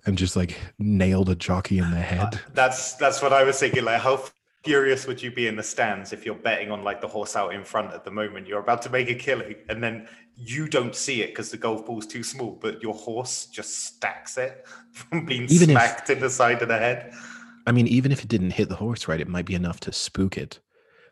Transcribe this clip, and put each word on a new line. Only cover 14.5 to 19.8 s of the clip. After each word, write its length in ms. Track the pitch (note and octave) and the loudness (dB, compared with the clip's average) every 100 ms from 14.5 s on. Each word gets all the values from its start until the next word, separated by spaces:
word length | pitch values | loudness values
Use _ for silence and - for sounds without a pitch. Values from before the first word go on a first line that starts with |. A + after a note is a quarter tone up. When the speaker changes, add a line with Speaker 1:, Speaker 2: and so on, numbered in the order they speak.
| - - - | -8 -18 -20
Speaker 2:
<laughs> 120 | - | -20
from 340 | - - E3 C#3 | -20 -6 -6 -2
being 180 | B2 | -4
Speaker 1:
Even 260 | B2 E3+ E3 | 4 8 10
if 60 | C3 | 8
Speaker 2:
smacked 320 | A#2+ - - | 6 2 0
in 100 | B2+ | 0
the 100 | B2+ | 0
side 320 | - A#2+ A#2 | 4 4 4
of 60 | A#2 | 2
the 100 | A2+ | 2
head. 360 | A#2 B2+ - - - - - - - | 2 0 -6 -16 -18 -18 -20 -4 2
Speaker 1:
I 40 | |
mean, 160 | A#2+ A#2 | 6 6
even 240 | B2 C3 | 6 4
if 120 | C#3 | 0
it 40 | A2 | 0
didn't 240 | A2 F#2 | 0 0
hit 180 | F#2 G2 | 0 -2
the 60 | F2+ | -2
horse, 320 | G#2+ A#2+ - | -4 -4 -2
right, 120 | E2 | -4
it 60 | E2 | -2
might 180 | F2+ E2+ | -4 -2
be 80 | F2+ | -2
enough 240 | F2 E2 | -2 -4